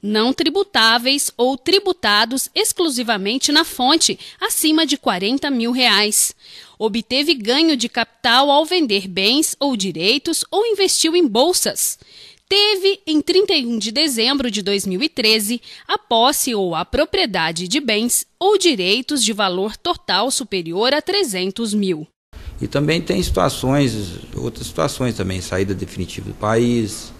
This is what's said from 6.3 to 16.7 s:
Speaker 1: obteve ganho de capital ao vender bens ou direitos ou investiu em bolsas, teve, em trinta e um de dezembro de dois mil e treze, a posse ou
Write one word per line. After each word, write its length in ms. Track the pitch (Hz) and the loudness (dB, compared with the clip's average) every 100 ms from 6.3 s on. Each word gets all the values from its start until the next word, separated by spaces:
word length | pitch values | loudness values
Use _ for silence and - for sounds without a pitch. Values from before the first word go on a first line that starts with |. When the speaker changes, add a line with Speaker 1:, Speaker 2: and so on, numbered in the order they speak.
| - - - - _ | -4 -20 -20 -20 _
Speaker 1:
obteve 560 | 220 214 - 262 285 | -2 -2 -2 -2 0
ganho 440 | 302 208 262 330 285 | 0 0 2 4 2
de 100 | 226 | -2
capital 640 | - 226 _ 254 233 285 | -4 -6 _ 2 4 4
ao 140 | 277 311 | 4 2
vender 420 | 359 285 196 190 | 0 2 0 -2
bens 480 | 180 196 262 311 - | 0 2 2 0 -2
ou 200 | 285 247 | -2 -2
direitos 680 | 190 160 180 277 330 330 - | -4 -2 0 0 -2 -4 -2
ou 140 | 359 466 | 0 0
investiu 500 | 403 381 - 320 339 | 2 0 2 2 2
em 100 | 320 | 2
bolsas, 720 | 208 302 359 - - - - - - - - _ | 2 2 2 -2 -4 -6 -6 -16 -20 -20 -20 _
teve, 500 | 392 415 403 381 392 - | 2 2 2 0 0 0
em 140 | 302 | 0
trinta 320 | 285 403 415 | 2 2 4
e 120 | 339 240 | 2 0
um 140 | 233 | -4
de 140 | 202 | -4
dezembro 580 | 226 311 233 226 277 254 | -2 -2 0 0 0 -2
de 100 | 208 | -2
dois 240 | 190 202 190 | -2 -2 -2
mil 160 | 185 | -2
e 60 | 214 | -2
treze, 540 | - 214 220 208 233 - - - | 0 2 2 0 -4 -8 -20 -6
a 100 | 403 | -6
posse 560 | _ 226 - 294 - | _ 2 4 2 -2
ou 220 | 220 185 | -2 -2